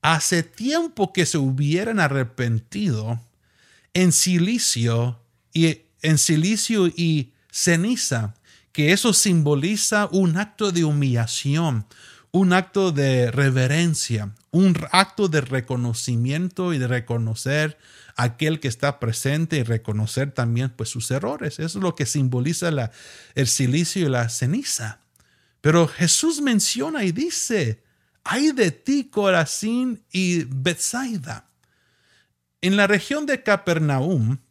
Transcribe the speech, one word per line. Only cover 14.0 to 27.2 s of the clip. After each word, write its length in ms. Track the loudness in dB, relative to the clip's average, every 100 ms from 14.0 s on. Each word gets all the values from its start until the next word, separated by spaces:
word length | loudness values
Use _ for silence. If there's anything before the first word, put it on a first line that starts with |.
| -2 -4 -6 -12 _
un 260 | 2 4 2 2
acto 380 | 2 2 2 0
de 120 | 0
reconocimiento 1300 | 0 -4 -4 -4 -2 -4 -2 -2 0 -2 -4 -4 -2
y 40 | -2
de 100 | 0
reconocer 880 | -2 -2 -2 -2 -4 -2 0 -2 -4 _ -20 -14 -2
a 60 |
aquel 360 | -2 0 -2 -2
que 80 | -4
está 320 | -2 -2 -2
presente 580 | -4 -2 -2 -2 0 -2
y 60 |
reconocer 680 | -2 -2 -2 -4 -2 -2 -4
también, 380 | -2 -2 0 -2
pues, 200 | -6 -8
sus 220 | -8 -4
errores. 480 | -4 -4 -6 -8 -6
Eso 180 | -8 -4
es 60 |
lo 120 | -4 -2
que 100 | -4
simboliza 680 | 0 0 0 -2 -2 -2
la, 200 | -2 -4 -8 -20 -20 -10 -2
el 120 | 0
silicio 580 | 2 2 2 0 0 0
y 40 |
la 180 | 0 -2
ceniza. 680 | -2 -2 -2 -4 -6 -8 -12 _ _ _ _ _ _
Pero 260 | 2 4 4
Jesús 540 | 2 0 2 0 0
menciona 640 | 2 2 0 -2 -4 -2 -2
y 80 |
dice, 680 | -2